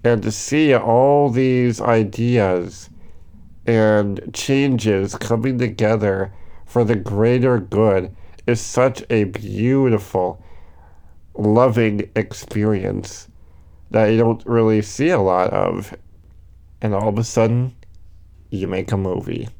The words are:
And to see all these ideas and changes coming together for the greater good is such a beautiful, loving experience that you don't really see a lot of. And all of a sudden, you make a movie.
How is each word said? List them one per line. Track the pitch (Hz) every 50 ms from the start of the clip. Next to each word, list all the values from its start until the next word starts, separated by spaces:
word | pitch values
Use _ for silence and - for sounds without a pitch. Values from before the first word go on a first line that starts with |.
| -
And | 120 120 107
to | 95 110
see | 107 - - - 139 151 156 147 131
all | 113 98 117 117 123 131 139 143 143 143 139
these | 113 127 131 131 127 123 123 123 107 -
ideas | 104 117 117 110 107 101 101 - 117 120 123 117 101 95 92 90 87 90 - - - - - - - - - - - - - - - - - - -
and | - 117 110 110 107 107 107 104 101 98 95 - - -
changes | - - - 135 135 139 139 131 113 104 107 101 95 98 98 -
coming | - - 107 117 110 113 135 127
together | 120 123 110 98 98 113 107 113 110 104 101 95 95 95 95 - - - - - - -
for | - - - 120
the | 208 120
greater | 101 95 110 104 101 110 117 123 127 120 131 123
good | 113 92 92 - 101 110 107 98 95 90 90 - - - - - - -
is | - 120 117
such | - - - 127 127 131 113 - - -
a | 120 110 104
beautiful, | 95 98 107 107 101 101 98 110 123 135 135 135 127 113 104 - - - 95 90 90 - - - - - - - - - - - - - - - - - - - - -
loving | - 104 104 107 117 127 131 110 120 113 110 104 104 - - -
experience | 110 107 - - - - - - 104 104 107 107 95 95 95 98 98 95 - - - - - - - - - - - - - - - - -
that | - 110 110 104
you | 110 113
don't | 117 113 113 113 -
really | - 120 117 113 110 110 107 104
see | - - - 139 165
a | 180 131
lot | 98 95 90 90 90 -
of. | 98 98 95 87 87 95 101 - - - - - - - - - - - - - - - - - - - -
And | 107 101
all | 95 107 110
of | 101
a | 113 113
sudden, | - - 117 113 113 117 123 127 127 120 - - - - - - - - - - - - - - -
you | - 95 95
make | 90 92 95 92 -
a | 104
movie. | 98 95 92 90 - - 90 82 - 113 110 -